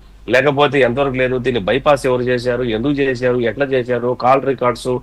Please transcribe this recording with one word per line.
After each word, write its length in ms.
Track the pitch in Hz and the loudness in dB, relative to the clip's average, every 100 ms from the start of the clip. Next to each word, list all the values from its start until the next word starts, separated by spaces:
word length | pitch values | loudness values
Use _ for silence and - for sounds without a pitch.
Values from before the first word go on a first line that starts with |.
| - - - | -18 -14 0
లేకపోతే 520 | 120 139 135 143 131 | 2 2 2 2 2
ఎంతవరకు 340 | 120 120 139 | 2 2 -2
లేదు, 240 | 127 127 127 | 0 0 0
దీన్ని 220 | 127 120 | -2 -2
బైపాస్ 460 | 95 123 151 139 131 | 0 0 2 2 2
ఎవరు 160 | 123 | 0
చేశారు, 400 | 123 123 123 123 | 0 -2 -2 -2
ఎందుకు 300 | 127 107 135 | -2 -2 -2
చేశారు, 440 | 143 135 123 127 123 | 0 -2 0 0 0
ఎట్లా 280 | 117 107 | 0 -2
చేశారు, 520 | 139 131 120 120 120 123 | 0 0 0 -2 -2 0
కాల్ 220 | 120 135 | 2 2
రికార్డ్స్, 560 | 135 127 123 117 131 123 | 2 -2 -2 -2 -4 -6